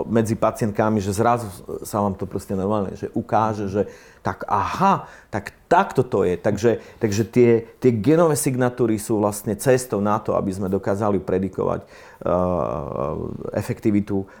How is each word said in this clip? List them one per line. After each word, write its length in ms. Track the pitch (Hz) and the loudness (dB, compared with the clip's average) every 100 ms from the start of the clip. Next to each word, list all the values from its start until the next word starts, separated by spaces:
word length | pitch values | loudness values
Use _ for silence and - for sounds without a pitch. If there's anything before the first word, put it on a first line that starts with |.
| - | 0
medzi 260 | 113 107 | 0 2
pacientkami, 640 | 110 110 - 113 101 107 107 | 2 0 0 -4 0 2 2
že 140 | 98 | 0
zrazu 340 | 98 113 120 104 87 - 82 | 0 2 2 -2 -12 -12 -12
sa 160 | - 107 | -6 -2
vám 140 | 101 92 | -2 -2
to 80 | |
proste 320 | 95 101 - 98 | -6 -8 -6 -4
normálne, 400 | 95 107 92 - | -2 -2 -4 -8
že 140 | 101 | -6
ukáže, 560 | - 110 107 110 104 98 | -6 -2 0 0 -2 -4
že 140 | 101 95 - - - | -2 -2 -6 -20 -8
tak 240 | - 101 | -6 -6
aha, 600 | - 101 95 - 196 160 - - - | -2 -2 -2 0 2 2 -4 -20 -10
tak 240 | 101 - - | -8 -8 -12
takto 380 | - 170 196 - | 2 2 2 0
to 220 | - 104 | 0 2
je. 120 | 90 87 | 2 0
Takže, 340 | 110 101 117 107 - - | -2 2 2 0 -4 -4
takže 240 | 113 101 | -2 0
tie, 240 | 107 120 120 113 - - | 2 4 6 6 0 0
tie 160 | 131 | 2
genové 420 | 113 113 160 165 143 | 4 2 4 4 2
signatúry 640 | 143 127 123 123 117 107 | 0 0 -2 0 0 0
sú 180 | - 107 | 0 0
vlastne 360 | 104 104 117 | 0 -2 -4
cestou 460 | 98 139 127 - 104 | -2 2 2 2 -2
na 180 | 104 107 | 0 0
to, 180 | - 87 | 0 -2
aby 140 | 95 | -2
sme 180 | 92 95 | -4 -2
dokázali 520 | 98 101 101 107 95 | -2 0 -2 0 0
predikovať, 600 | - 92 95 - 92 87 | 2 0 0 -2 -2 -2
eh, 480 | - - - - - 90 90 90 57 71 69 - 71 80 78 - - | -6 -20 -20 -6 0 2 2 0 -2 -4 -6 -6 -4 -6 -8 -8 -6
efektivitu 720 | 101 98 113 113 101 101 98 95 - | -6 -4 -2 0 0 0 -4 -6 -12